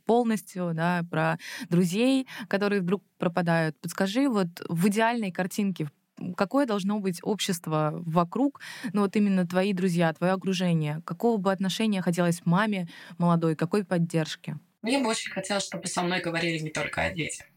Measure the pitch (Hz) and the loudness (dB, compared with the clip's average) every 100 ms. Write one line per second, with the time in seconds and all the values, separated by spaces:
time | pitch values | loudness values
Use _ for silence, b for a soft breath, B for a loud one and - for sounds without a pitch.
0 | - 226 240 214 - 185 175 165 170 175 | 2 2 2 -2 -4 -6 -4 0 0 0
1 | 170 165 160 165 B B 226 170 180 185 | 0 0 0 0 B B 0 2 2 2
2 | 247 269 262 B 233 196 202 202 175 190 | 2 2 0 B -4 0 0 0 0 -2
3 | _ - 180 170 175 165 160 151 170 - | _ -4 -2 0 2 2 2 -2 -8 -2
4 | 196 214 277 214 180 175 - 165 196 208 | -2 2 2 2 0 -4 -6 0 2 4
5 | 226 240 208 175 185 - 202 175 151 - | 2 0 -4 -4 -4 -2 -2 -2 -6 -10
6 | _ - - 180 196 269 277 208 190 214 | _ -12 -8 -2 0 2 2 0 -2 -2
7 | 190 170 - 208 - 175 - 156 151 160 | -2 -4 -4 -4 -2 -4 -2 0 0 -2
8 | 170 160 175 214 277 - B B 247 196 | -2 0 2 2 0 -2 B B -4 0
9 | 202 214 208 190 175 180 190 190 185 175 | 2 2 2 2 2 2 2 2 2 4
10 | 170 156 175 190 185 185 180 165 151 156 | 2 2 0 0 0 0 2 2 0 -4
11 | - 170 233 226 190 190 190 - 226 196 | -8 -2 0 2 0 0 0 0 0 0
12 | 180 175 175 170 - 170 220 202 170 B | 0 2 2 2 2 2 2 0 -6 B
13 | B 180 175 170 165 151 165 208 196 180 | B -2 2 4 4 0 0 0 0 0
14 | 165 165 156 - - 151 _ _ 220 269 | 0 0 -2 -6 -10 -12 _ _ -2 0
15 | 247 220 - - 190 202 - 185 180 - | 0 -2 -4 -6 -4 -4 -4 -8 -6 -2
16 | 175 180 175 165 170 165 156 151 143 - | -2 -2 -2 -2 -2 -2 -4 -6 -6 -2
17 | - 170 147 - - | -4 -2 -6 -8 -14